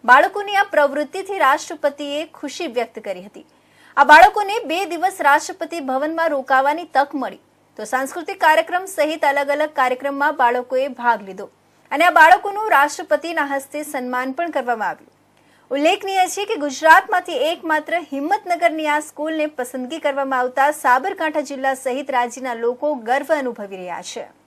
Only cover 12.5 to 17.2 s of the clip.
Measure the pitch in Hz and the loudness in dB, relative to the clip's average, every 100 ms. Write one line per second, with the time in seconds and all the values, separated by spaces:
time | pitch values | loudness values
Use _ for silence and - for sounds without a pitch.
12.5 | 403 427 311 294 - 339 294 330 330 285 | -4 0 2 2 -2 -2 -2 -2 -4 -2
13.5 | 277 269 294 302 285 247 247 262 262 339 | -4 -6 -10 -8 -8 -6 -4 -4 -4 -4
14.5 | 302 247 226 196 156 - _ _ _ _ | -4 -2 -4 -4 -8 -16 _ _ _ _
15.5 | _ _ 269 302 403 392 381 370 - 415 | _ _ 0 0 0 -2 0 0 -2 -6
16.5 | 415 285 262 311 339 381 381 | -4 -4 0 6 6 6 -2